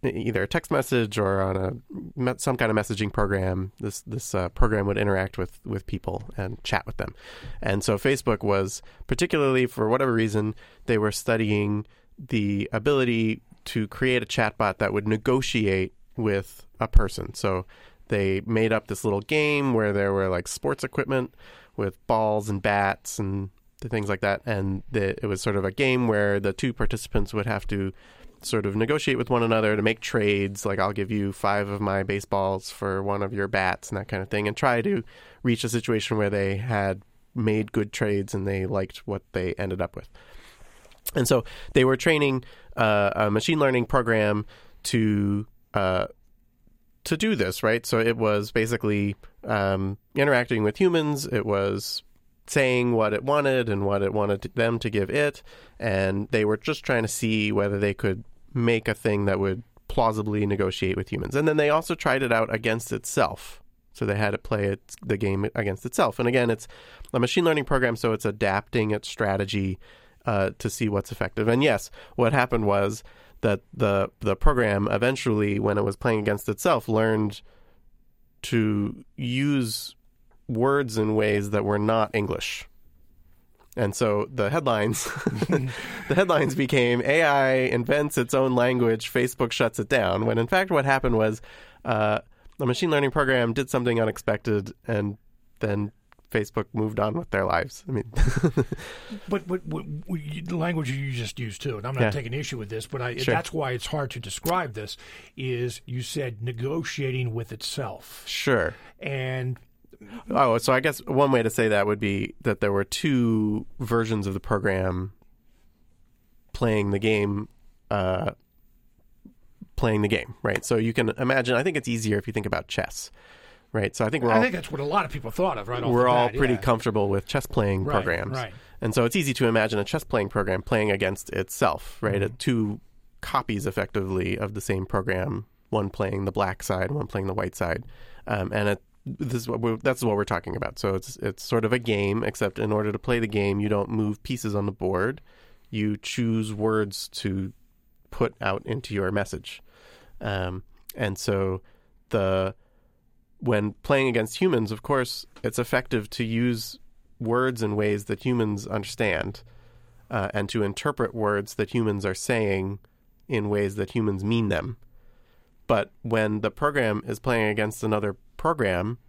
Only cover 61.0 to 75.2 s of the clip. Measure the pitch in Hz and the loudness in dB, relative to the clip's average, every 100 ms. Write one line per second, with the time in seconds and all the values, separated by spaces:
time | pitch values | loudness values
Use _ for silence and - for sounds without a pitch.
61 | 92 104 - 135 156 151 147 151 160 170 | -4 -6 -2 0 2 4 4 2 0 -2
62 | 151 131 131 113 113 110 117 113 - 110 | 0 2 2 2 2 0 0 -2 -2 -6
63 | - - 98 - - - - _ _ - | -2 0 0 0 -14 -18 -20 _ _ -6
64 | 107 101 107 104 - 110 101 98 - - | -2 0 0 -2 -2 0 0 -2 -8 -16
65 | 123 101 101 98 104 - 101 95 123 - | -4 0 0 0 -2 -2 -2 -4 -6 0
66 | 147 - 120 127 120 110 - - - - | 0 2 2 4 2 0 -4 -20 -20 -20
67 | - 131 123 - 170 151 131 139 123 117 | -4 0 2 4 4 2 2 2 2 2
68 | 117 110 110 104 104 98 - 120 107 107 | 0 0 -2 0 0 0 0 -2 0 -2
69 | - - 104 98 98 104 95 90 - - | -4 -2 0 0 0 -2 -2 -4 -10 -20
70 | - _ - 104 98 - 107 - 113 101 | -20 _ -2 2 0 0 -6 -2 0 0
71 | - - 92 - 110 120 147 104 - - | -2 -6 -6 0 2 4 4 2 -2 -18
72 | - - 120 139 123 117 104 101 101 110 | -12 0 2 4 2 2 2 2 2 -2
73 | - - - - 113 98 _ - 113 98 | -12 -20 -20 -4 0 0 _ -2 2 2
74 | 98 _ 107 95 151 131 113 101 101 104 | 0 _ -2 4 6 6 4 2 2 2
75 | 120 135 | 2 0